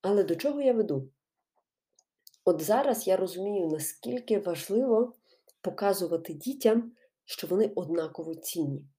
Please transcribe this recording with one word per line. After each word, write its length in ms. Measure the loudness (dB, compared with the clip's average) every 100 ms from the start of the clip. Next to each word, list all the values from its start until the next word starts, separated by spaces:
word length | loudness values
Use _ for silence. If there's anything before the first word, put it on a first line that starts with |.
але 220 | 4 2
до 120 | 4 2
чого 260 | 0 2
я 120 | 2
веду? 360 | 4 2 0 -4 _ _ _ _ _ _ _ _ _ _ _ -20 _ 0
От 160 | 0
зараз 460 | 2 2 2 0 2
я 100 | 0
розумію, 500 | 0 -4 -4 -2 -2
наскільки 720 | -2 -6 -8 -6 -8 -2 -2
важливо 760 | 0 -6 -2 0 4 2 2 -4 _ _ _ _
показувати 720 | -8 -2 0 0 0 -2 -4
дітям 580 | -8 -8 2 4 4 0 -14 _ _ -16
що 180 | -12 -2
вони 240 | 2 2 0
однаково 600 | -2 -2 -4 -8 -10 -10
цінні. 460 | -8 -4 -4 -4 -10